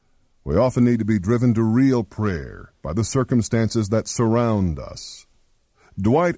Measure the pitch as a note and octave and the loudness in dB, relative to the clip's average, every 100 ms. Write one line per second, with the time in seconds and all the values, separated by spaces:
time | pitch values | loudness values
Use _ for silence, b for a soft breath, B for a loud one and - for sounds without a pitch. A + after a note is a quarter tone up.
0 | _ _ _ _ - E2 B2+ B2 A#2+ A#2 | _ _ _ _ -2 0 2 2 2 2
1 | G#2+ G#2+ F2+ A#2+ B2 A2 A2+ A#2 C3+ B2 | 0 0 0 2 2 2 2 2 2 2
2 | G#2 - G#2+ E2 B1 G1+ - _ - F2+ | -2 -4 -4 -4 -8 -16 -20 _ -6 -4
3 | G#2+ C3+ B2 B2 G#2 A#2 A2 A#2 G2+ A2 | -2 -2 0 0 0 0 0 -2 0 -2
4 | - - A#2 A#2 A#2 G#2 F#2 C#2+ - - | -2 -2 0 2 2 0 0 -4 -10 -14
5 | - - - _ _ _ _ b b - | -18 -20 -20 _ _ _ _ b b -4
6 | G2 C#3+ F3 | 2 2 2